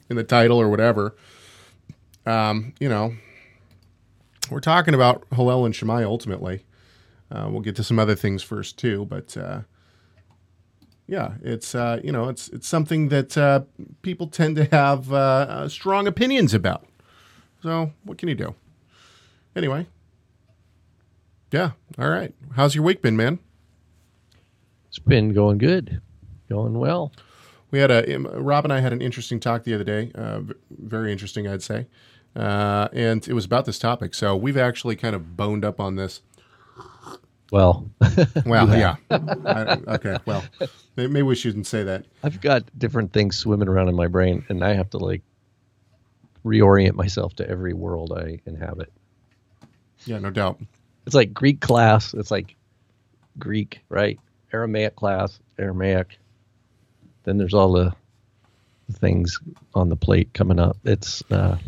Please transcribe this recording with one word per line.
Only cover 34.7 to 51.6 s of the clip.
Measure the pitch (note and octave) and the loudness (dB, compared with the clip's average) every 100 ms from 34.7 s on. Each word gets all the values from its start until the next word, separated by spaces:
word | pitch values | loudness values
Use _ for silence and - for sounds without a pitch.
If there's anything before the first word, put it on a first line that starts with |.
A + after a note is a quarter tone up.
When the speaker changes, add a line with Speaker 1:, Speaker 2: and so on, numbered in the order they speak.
| A#2 A#2+ A2 | -2 -6 -4
Speaker 1:
kind | A#2 G2 | -4 -6
of | E2 F2 | -8 -6
boned | G#2 G#2+ | -4 -2
up | G#2 F#2+ | -4 -4
on | G2 F#2+ | -6 -4
this. | F#2+ - _ _ _ _ _ - - - - - _ _ - | -6 -10 _ _ _ _ _ -20 -20 -20 -20 -20 _ _ 0
Speaker 2:
Well. | G2+ F#2 D#2+ - - | 6 6 4 -2 2
<laughs> | - - D#3+ D#3 A#2 | 2 4 2 2 2
Speaker 1:
Well, | A2+ G#2+ | 4 6
Speaker 2:
you | A2+ | 6
Speaker 1:
yeah. | F#2+ - - | 4 0 -4
Speaker 2:
have. | F3+ D#3+ G3 - | -4 -2 -6 -2
Speaker 1:
I, | A2 A2 B2+ A2+ A2 | -2 0 -2 -2 -4
okay, | G#2 F#2 - | -4 -6 -4
well, | G2+ F2+ - C3 - _ - | -4 -6 -8 -10 -10 _ -6
may-, | B2+ | -2
maybe | C#3+ | 2
we | C3+ A#2+ | 2 2
shouldn't | A#2+ G#2 F#2+ | -2 -6 -4
say | A2 | -4
that. | G2 F#2+ - - | -4 -6 -10 -6
Speaker 2:
I've | D3 D3 | -6 -2
got | D3 C3 A2 - | 2 2 0 -6
different | A#2 A#2 G2 | -4 -2 0
things | G#2+ G2+ - | 2 2 0
swimming | A2+ G#2 F#2+ | 0 2 2
around | F#2+ F#2 | 4 2
in | F2 | 2
my | E2+ | 2
brain, | F2+ F#2 F2+ - | 2 2 0 -4
and | F#2 | -2
I | F#2 | 0
have | G2 G2 | 0 -2
to, | - | -4
like, | F#2+ F2+ _ _ _ _ _ _ _ _ _ _ _ _ A2+ | -6 -6 _ _ _ _ _ _ _ _ _ _ _ _ 0
reorient | G#2+ G2+ G2 F#2+ | 6 8 8 6
myself | F#2+ F#2+ G2 F#2 - | 2 -2 -2 -6 -6
to | - | -8
every | F2+ F2+ | -6 -6
world | F2 F2+ E2+ E2 E2+ | -6 -6 -8 -8 -8
I | E2 E2 - | -10 -12 -14
inhabit. | D#2+ E2 D#2+ - _ _ _ _ _ _ _ _ _ _ _ - | -12 -10 -10 -14 _ _ _ _ _ _ _ _ _ _ _ -12
Speaker 1:
Yeah, | A2 | -8
no | G2 | -6
doubt. | G2 F#2+ - - _ _ _ - | -2 -2 -4 -14 _ _ _ 0
Speaker 2:
It's | C#3 | 2
like | G2+ | 2
Greek | G#2 C#3 | 2 0
class. | C#3+ | 2